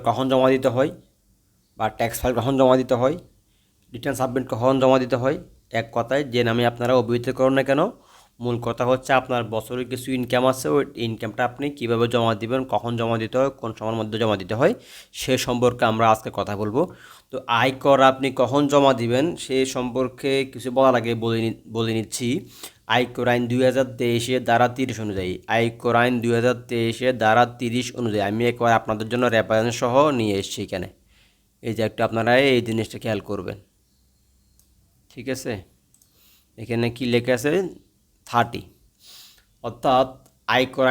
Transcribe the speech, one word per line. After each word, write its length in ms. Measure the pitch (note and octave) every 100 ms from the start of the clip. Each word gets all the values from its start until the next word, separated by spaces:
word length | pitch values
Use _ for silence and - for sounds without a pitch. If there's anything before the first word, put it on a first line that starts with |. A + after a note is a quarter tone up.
| A#2+
কখন 180 | A2+ C3
জমা 180 | C3 C3 C3+
দিতে 140 | C3 A#2+
হয় 160 | D3 - _ _ _ _ _ _ _ -
বা 80 | A2 -
ট্যাক্স 200 | A#2 -
ফাইল 120 | B2+ A#2+
কখন 140 | B2 C3+
জমা 160 | C3 C3
দিতে 140 | B2+ B2
হয়, 140 | B2+ F3 - _ _ _ _ _ _
রিটার্ন 220 | A#2+ C#3 B2+
সাবমিট 260 | B2+ B2+ B2
কখন 200 | A2+ B2+ C3+
জমা 160 | C3 C3
দিতে 140 | B2 B2+
হয়, 140 | B2+ D3+ - _ _ A#2
এক 80 | A2+ A#2+
কথায় 260 | A#2 C3+ C#3+
যে 80 | A#2 A#2
নামে 160 | A2+ A#2+
আপনারা 220 | A#2+ A#2+ B2+
অভিহিত 260 | A2+ A#2+ B2 B2+
করেন 160 | C3 C3+
না 40 | C3
কেন, 120 | C#3 G3 - _ - _ -
মূল 120 | A#2+ A#2+ A#2
কথা 160 | A#2 B2
হচ্ছে 220 | B2+ - C3
আপনার 220 | B2+ B2 G#2+ A2
বছরে 280 | - B2 B2
কিছু 160 | B2 B2 C3
ইনকাম 260 | A#2+ B2 C3
আছে, 160 | C3 D3+ D3
ওই 80 | C3+ - A#2
ইনকামটা 360 | A2 A2+ G#2+ A#2+
আপনি 160 | B2 C#3+ C#3+
কীভাবে 280 | A#2 A2+ A#2
জমা 200 | A#2+ A2+ A2
দিবেন, 200 | A2+ C3 C3
কখন 180 | G#2 A#2+ A#2+
জমা 180 | A#2 A2+
দিতে 120 | A2 B2+
হয়, 120 | C3+ C#3
কোন 80 | A#2 A2
সময়ের 200 | A2 A2+
মধ্যে 180 | A2 G#2+
জমা 160 | A2+ G2+
দিতে 140 | F2+ G#2+
হয়, 140 | D#3 B3 - - - -
সে 140 | - B2+ -
সম্পর্কে 380 | A#2+ B2 A#2+ A#2
আমরা 140 | A2 A2+
আজকে 160 | A2 B2 A2
কথা 140 | G2 G2+
বলবো। 200 | G#2+ A#2 F3+ - - - _
তো 60 | - - A#2
আয়কর 400 | C3 C3 C#3+ C#3 C3
আপনি 160 | C3 C3+ C3
কখন 220 | A#2+ C#3 D3
জমা 220 | C#3+ C#3 B2
দিবেন 240 | A#2 B2 D#3+ -
সে 140 | - C3 C3
সম্পর্কে 680 | C3+ B2 B2 B2+ B2 C#3 C3+ C3+
কিছু 160 | B2+ B2+ B2
বলার 180 | C3+ B2
আগে 120 | A2+ A#2
বলে 160 | A2+ A2+
নি-, 180 | A2+ - - A2+
বলে 160 | A2+ A2+
নিচ্ছি। 300 | A2 - A#2+ D#3 - - - _ -
আয়কর 400 | A#2 B2 - A#2+
আইন 120 | A#2+ A#2+
দুই 100 | B2+ C3
হাজার 180 | B2+ C3 A#2
তেইশে 360 | A#2+ A#2 A#2+ B2+ A#2+
ধারা 180 | A#2 B2 B2
তিরিশ 200 | C3 A2+ G#2+
অনুযায়ী, 280 | F#2+ F#2 F#2 -
আয়কর 480 | A2+ A#2 A#2 A#2+ A#2
আইন 180 | B2 B2
দুই 100 | A#2 A#2
হাজার 180 | A#2+ A#2+ -
তেইশে 380 | A#2 A#2 A2+ B2+ B2
ধারা 200 | A2 A2+ A#2+ A#2+
তিরিশ 280 | A#2+ A#2+ B2 A#2+
অনুযায়ী 240 | A#2 G#2 G2
আমি 140 | G#2+ A#2+
একবার 200 | A#2 A#2 A2+
আপনাদের 280 | - G#2+ A2+
জন্য 160 | A#2+ B2
রেফারেন্স 500 | A2+ G2 A2 A#2 A#2+
সহ 120 | B2 B2+ D3+ C3
নিয়ে 160 | A2 G2
এসেছি 180 | F#2+ - G2
এখানে। 220 | F#2+ F#2 - _ _ _ _ _ _
এই 100 | A#2+ G#2+
যে 40 |
একটু 180 | A2 - A2+
আপনারা 240 | A2 A2+ B2 C#3
এই 100 | B2 A#2
জিনিসটা 300 | A2+ G#2+ G#2+
খেয়াল 160 | A#2 G#2+ -
করবেন, 280 | G2+ F#2 G2+ - _ _ _ _ _ _ _ _ _ _ _ _ _ _
ঠিক 140 | - A#2+
আছে? 240 | C3 C3+ G#2 - _ _ _ _ _ _ _ _ -
এখানে 280 | A2+ A#2 A#2 A#2+
কি 80 | B2+
লেখা 200 | A#2+ A#2+ B2
আছে? 140 | C#3+ F3 F#3 - _ _ _ _ -
থার্টি, 340 | A#2+ A2+ F#2+ - _ _ _ - - - _ _ _
অর্থাৎ 440 | A#2+ G#2 C3+ B2+ C3+ - _ _ -
আয়কর 400 | A#2+ C3 - C3